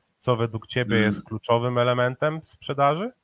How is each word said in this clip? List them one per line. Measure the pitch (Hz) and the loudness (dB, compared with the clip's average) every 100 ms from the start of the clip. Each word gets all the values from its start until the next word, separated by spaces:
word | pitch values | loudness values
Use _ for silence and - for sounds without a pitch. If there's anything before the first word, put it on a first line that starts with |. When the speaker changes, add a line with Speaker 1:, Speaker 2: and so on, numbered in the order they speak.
| _ _ | _ _
Speaker 1:
Co | - 117 | -2 0
według | 117 110 - | 0 -4 -6
ciebie | 127 104 107 | -4 0 2
Speaker 2:
Mm. | 107 | 2
Speaker 1:
jest | 101 | 0
kluczowym | - 110 - 117 123 123 | -6 -6 0 0 2 0
elementem | 123 123 123 131 151 160 | 2 2 0 0 -4 -4
sprzedaży? | - - - 143 143 156 233 - | -12 -14 -6 2 2 2 -4 -10